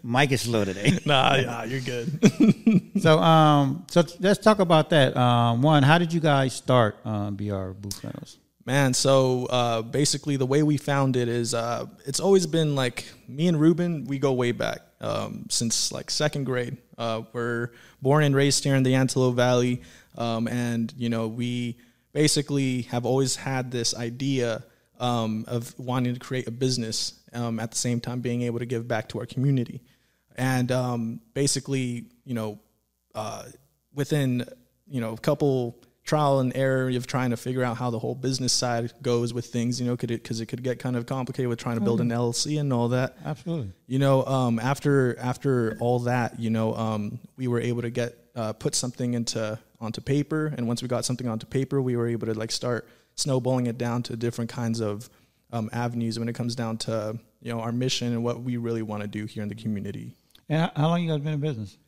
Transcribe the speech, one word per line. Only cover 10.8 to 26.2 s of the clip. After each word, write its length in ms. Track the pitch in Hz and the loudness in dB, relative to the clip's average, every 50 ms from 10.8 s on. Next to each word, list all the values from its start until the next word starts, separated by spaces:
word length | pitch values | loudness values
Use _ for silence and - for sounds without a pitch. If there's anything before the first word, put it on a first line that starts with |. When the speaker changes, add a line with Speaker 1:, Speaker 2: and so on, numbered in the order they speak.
| - - 143 139 139 135 123 | 0 0 0 2 2 2 2
Speaker 2:
it 100 | 127 123 | 2 0
is, 260 | 117 117 120 117 113 120 | 0 0 -2 -2 -2 -2
uh, 320 | 117 113 120 117 117 127 139 - - - | -2 -2 -2 -4 -6 -6 -10 -14 -14 -10
it's 160 | 139 135 - | -6 -4 0
always 260 | - 196 196 190 175 | 2 4 4 4 4
been, 280 | 156 156 165 160 151 143 | 2 2 2 2 2 2
like, 280 | 139 131 123 - - - - - - - | 0 0 -2 -2 -6 -12 -12 -18 -20 -18
me 220 | - 123 143 165 180 | -14 -4 0 2 2
and 100 | 170 147 | 4 6
Ruben, 460 | 151 165 170 156 175 175 170 147 127 | 6 6 6 4 0 -2 -2 -4 -4
we 140 | - 139 135 | -6 -4 0
go 120 | 139 139 | 2 2
way 220 | 131 123 123 120 117 | 2 2 2 0 0
back, 260 | - 117 110 - - - _ _ _ | 0 -2 -4 -4 -6 -12 _ _ _
um, 460 | 113 110 107 107 107 107 107 107 - - | -6 -4 -4 -4 -4 -6 -8 -12 -8 -4
since, 420 | - - 120 113 113 - - - | -4 -2 0 0 0 -2 -2 -2
like, 180 | - 131 - - | -4 -8 -8 -6
second 360 | - - 151 147 - 147 135 | -2 0 0 0 -2 -2 -4
grade. 320 | 123 127 123 123 123 131 - _ _ - | -2 -4 -4 -4 -6 -10 -14 _ _ -10
Uh, 260 | - 117 117 113 110 113 - - | -6 -6 -4 -4 -6 -8 -8 -6
we're 380 | 120 117 120 120 117 120 117 - - - - - _ | -6 -4 -2 -2 -2 -4 -6 -8 -16 -20 -20 -18 _
born 220 | 135 131 143 151 151 | 2 4 4 6 6
and 100 | 143 135 | 4 4
raised 300 | 135 143 143 135 - - | 4 4 4 2 2 2
here 120 | 143 135 | 2 4
in 80 | 135 131 | 4 4
the 120 | 127 131 | 4 4
Antelope 400 | 131 131 127 - 131 127 127 120 | 4 2 2 2 2 2 2 4
Valley, 460 | 123 123 123 123 123 123 123 123 123 - - - - - _ - | 4 4 4 4 4 2 2 -2 -4 -6 -16 -20 -20 -20 _ -8
um, 300 | - 117 117 113 113 117 | -6 -4 -2 -2 -2 -2
and, 460 | 113 120 123 120 120 117 117 113 110 - | -2 -2 -2 -2 -2 -2 -2 -2 -4 -6
you 120 | 127 120 117 | -6 -4 -2
know, 180 | 117 113 113 | -2 -2 -2
we 500 | 110 113 123 120 123 123 123 120 117 117 - - _ _ _ _ _ _ | -4 -4 -4 -4 -4 -2 -4 -4 -6 -8 -10 -18 _ _ _ _ _ _
basically 680 | 147 156 151 - 151 139 - 143 143 139 131 127 123 120 | 2 4 4 4 2 0 0 0 0 0 0 0 -2 -4
have 220 | - - 120 123 | -2 -4 -2 0
always 300 | 113 127 135 135 127 - | 2 2 2 2 0 -2
had 340 | - - 139 135 131 127 123 | -4 -4 -4 -4 -4 -4 -4
this 220 | 127 123 117 - - | -4 -4 -2 -2 -4
idea, 680 | 113 120 117 120 127 131 139 135 131 120 117 110 - - _ _ _ _ _ _ _ | -4 -6 -8 -6 -4 -2 -2 0 0 0 0 -2 -6 -8 _ _ _ _ _ _ _
um, 420 | 123 123 120 117 113 110 110 110 113 110 | -2 0 0 0 0 -2 -2 -4 -6 -4
of 280 | 120 120 120 - - | -6 -6 -6 -8 -14
wanting 360 | - 127 123 123 131 123 123 123 | -10 -6 -2 -2 0 0 0 -2
to 60 | |
create 280 | 123 | -6